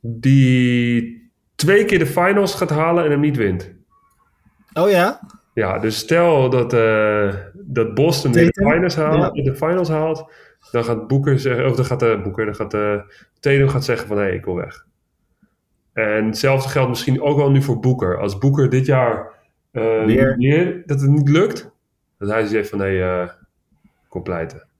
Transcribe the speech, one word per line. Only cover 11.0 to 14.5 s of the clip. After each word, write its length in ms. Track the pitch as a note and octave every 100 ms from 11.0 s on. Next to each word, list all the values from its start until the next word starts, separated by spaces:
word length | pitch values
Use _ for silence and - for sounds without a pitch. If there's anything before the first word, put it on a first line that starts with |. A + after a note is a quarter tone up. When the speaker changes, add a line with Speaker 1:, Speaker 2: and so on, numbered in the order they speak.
| -
Speaker 1:
Booker 320 | C3+ C#3+ C3
zeggen, 260 | C3+ A#2+ C3
of 60 | A#2+
dan 100 | B2
gaat, 160 | A#2+
eh, 220 | A#2 G#2
Booker, 220 | G2 G2 G#2+
dan 100 | G2+
gaat, 180 | G#2
eh, 220 | G#2+ G#2 G#2 - - _ _
Tatum 300 | C#3+ C#3 C#3
gaat 160 | C3+ C3+
zeggen 220 | A2+ F#2+
van, 100 | G#2
"Hey, 180 | G2 F2+
ik 100 |
wil 100 | F#2+